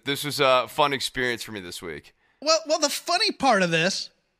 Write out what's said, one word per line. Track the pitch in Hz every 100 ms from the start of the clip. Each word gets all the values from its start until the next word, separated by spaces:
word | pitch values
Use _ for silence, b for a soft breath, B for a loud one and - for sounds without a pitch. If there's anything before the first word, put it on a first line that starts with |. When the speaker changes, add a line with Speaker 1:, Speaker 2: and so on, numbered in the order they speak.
| 139
Speaker 1:
this | 139
was | 147 135
a | 135 127 117
fun | - 147
experience | 135 - 135 123 117
for | -
me | 107
this | 87 -
week. | 87 73 - _ _ _
Speaker 2:
Well, | 294 320 320
well, | 320
the | 294
funny | - - 349 415
part | - 269 202
of | 175
this | 165 175 - - _ _